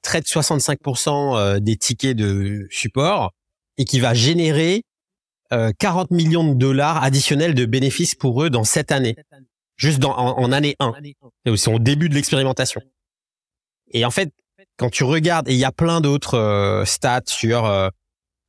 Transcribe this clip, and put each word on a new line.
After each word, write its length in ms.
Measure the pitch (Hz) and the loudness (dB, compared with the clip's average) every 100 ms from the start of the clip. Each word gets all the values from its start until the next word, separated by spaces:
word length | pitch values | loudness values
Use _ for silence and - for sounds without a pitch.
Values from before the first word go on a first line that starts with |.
traite 260 | - 165 - | -2 -4 -2
soixante-cinq 520 | 160 - 151 139 143 | -2 0 0 -2 -4
pour 140 | 143 143 | -4 -4
cent, 400 | - 143 143 120 | -2 0 0 0
euh, 220 | 101 101 | 0 0
des 180 | 104 113 | 0 -2
tickets 400 | - 117 135 117 | -4 -4 -2 0
de 500 | 104 98 98 104 95 | 0 0 -2 -6 -8
support 640 | - 117 131 156 196 95 - _ _ _ - | -8 -6 -2 0 0 -2 -8 _ _ _ -6
et 80 | 123 | -2
qui 160 | 135 | 0
va 120 | 120 | 2
générer, 720 | 117 123 170 160 151 165 202 - _ _ _ _ _ - | 2 2 2 2 2 0 0 -4 _ _ _ _ _ -6
euh, 200 | 120 113 - | -2 0 0
quarante 340 | 202 175 185 | 0 0 0
millions 340 | 175 160 165 160 | 0 2 2 2
de 80 | |
dollars 500 | 131 135 135 147 160 | 2 2 2 0 0
additionnels 500 | 131 135 - 143 170 | 0 0 2 0 2
de 120 | 135 117 | 2 0
bénéfices 500 | 131 139 - 170 - | 0 0 -2 -4 -2
pour 260 | 135 120 | -2 0
eux 80 | 165 | 0
dans 140 | 120 | 0
cette 260 | 107 156 143 | 0 -2 0
année, 260 | 143 123 - - 139 131 _ _ - | 0 -2 -4 -12 -20 -20 _ _ -4
juste 240 | 147 139 | 0 2
dans, 160 | 143 - | 0 0
en, 240 | 123 131 | -2 0
en 100 | 123 | 0
année 240 | 135 147 - | 2 0 -2
un. 140 | 131 123 147 - 131 _ 123 104 | -4 -4 -12 -20 -20 _ -2 0
C'est 160 | - | 2
au 40 | 113 | 2
début 300 | 117 147 170 | 2 2 2
de 60 | |
l'expérimentation. 680 | 143 135 135 131 127 127 - - _ _ _ _ _ _ _ _ _ _ | 0 0 0 0 -2 -4 -6 -14 _ _ _ _ _ _ _ _ _ _
Et 140 | 113 120 | -2 0
en 60 | |
fait, 200 | 190 170 - _ _ _ - | 0 -4 -6 _ _ _ -4
quand 80 | 123 | -4
tu 140 | - | 0
regardes, 440 | 131 160 165 165 131 | 0 2 2 0 0
et 60 | |
il 60 | 127 | 0
y 40 | |
a 80 | 131 | 0
plein 300 | - 165 165 | 0 0 2
d'autres, 340 | 143 143 - 123 | 2 0 0 0
euh, 500 | 107 101 101 101 95 | 2 2 0 0 -2
stats 360 | - 131 123 - | -2 0 0 -2
sur, 380 | - 113 117 110 | -2 0 0 2
euh, 240 | 98 95 - _ _ _ _ | 0 -2 -4 _ _ _ _